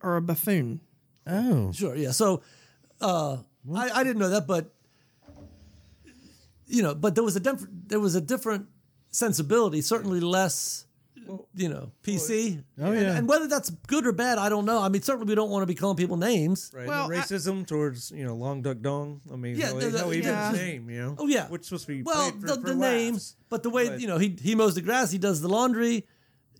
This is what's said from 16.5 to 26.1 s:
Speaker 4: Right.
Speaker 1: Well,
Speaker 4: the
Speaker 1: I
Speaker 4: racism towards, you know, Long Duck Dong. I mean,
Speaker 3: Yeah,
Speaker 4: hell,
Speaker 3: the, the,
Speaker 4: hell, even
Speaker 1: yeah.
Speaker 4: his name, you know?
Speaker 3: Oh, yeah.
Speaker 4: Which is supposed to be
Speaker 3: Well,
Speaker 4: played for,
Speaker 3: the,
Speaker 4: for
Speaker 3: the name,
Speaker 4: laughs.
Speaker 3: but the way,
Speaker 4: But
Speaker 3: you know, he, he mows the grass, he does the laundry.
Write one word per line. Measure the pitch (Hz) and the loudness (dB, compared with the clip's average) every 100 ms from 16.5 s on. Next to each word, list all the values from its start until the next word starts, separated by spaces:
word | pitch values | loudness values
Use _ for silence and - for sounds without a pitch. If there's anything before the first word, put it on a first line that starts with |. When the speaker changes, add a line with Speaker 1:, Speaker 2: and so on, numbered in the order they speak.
| 190 - | 0 -2
Speaker 4:
Right. | 131 123 | -10 -4
Speaker 1:
Well, | 285 277 | -2 -2
Speaker 4:
the | 175 | -2
Speaker 1:
I | |
Speaker 4:
racism | 269 196 156 190 180 | -2 -2 -2 -4 -2
towards, | 151 147 123 - | 0 0 -2 -10
you | 147 | -8
know, | 131 | -6
Long | 117 127 139 | -4 -4 -4
Duck | 139 123 | -4 -4
Dong. | 131 143 147 143 - | -2 -4 -6 -10 -14
I | 127 | -10
mean, | 120 - | -6 -4
Speaker 3:
Yeah, | - | -2
Speaker 4:
hell, | - | -2
Speaker 3:
the, | - | -2
the, | - | 0
Speaker 4:
hell, | 175 | -2
even | 165 - | -2 0
Speaker 1:
yeah. | - 208 | 0 0
Speaker 4:
his | 214 | -2
name, | 180 139 117 | -4 -6 -8
you | 120 | -6
know? | 123 143 | -6 -4
Speaker 3:
Oh, | 294 | 0
yeah. | 254 147 | 0 0
Speaker 4:
Which | 170 | -8
is | - | -8
supposed | 180 - | -10 -8
to | |
be | 139 | -6
Speaker 3:
Well, | 196 311 269 | -2 0 0
Speaker 4:
played | 208 | -2
for, | 202 | -4
Speaker 3:
the, | |
Speaker 4:
for | 269 247 | -2 0
Speaker 3:
the | |
name, | 262 262 233 233 | 0 2 2 0
Speaker 4:
laughs. | 226 - - - | -2 -6 -16 -6
Speaker 3:
but | 226 | -4
the | 233 | 0
way, | 247 240 | 0 0
Speaker 4:
But | 254 | -2
Speaker 3:
you | 233 | -2
know, | 165 | 2
he, | 202 160 | 2 0
he | 143 | 0
mows | 220 220 | 4 4
the | 175 | 2
grass, | 170 247 220 | 0 2 2
he | 185 | 0
does | 202 165 | 0 0
the | 165 | 2
laundry. | 208 254 233 233 233 - | 4 4 4 2 2 -2